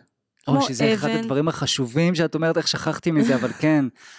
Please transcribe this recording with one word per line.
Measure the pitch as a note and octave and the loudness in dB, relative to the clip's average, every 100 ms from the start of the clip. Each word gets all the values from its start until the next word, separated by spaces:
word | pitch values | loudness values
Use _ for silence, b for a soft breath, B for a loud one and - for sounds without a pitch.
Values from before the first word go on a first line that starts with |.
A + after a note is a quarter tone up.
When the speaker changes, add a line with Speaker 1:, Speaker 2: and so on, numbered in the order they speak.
| - _ _ _ - | -4 _ _ _ 0
Speaker 1:
או | |
Speaker 2:
כמו | C#4 | 2
Speaker 1:
שזה | C4+ B2 A3 | 2 0 0
אחד | A3 - | 0 0
Speaker 2:
אבן. | A2+ | -2
Speaker 1:
הדברים | - C3+ D#3+ | -2 0 0
החשובים | - C#3+ - B2+ B2+ E3+ | -2 -4 -2 -2 0 2
שאת | E3+ D#3+ | 2 0
אומרת, | D#3 E3 E3 | 0 0 0
"איך | D#3 | -2
שכחתי | - - D3+ E3+ | -4 -4 -4 0
מזה", | D#3 A#2+ | 2 2
אבל | B2+ B2 | 2 -2
כן, | A2 D3+ D#3 C3 B B | -2 2 2 2 B B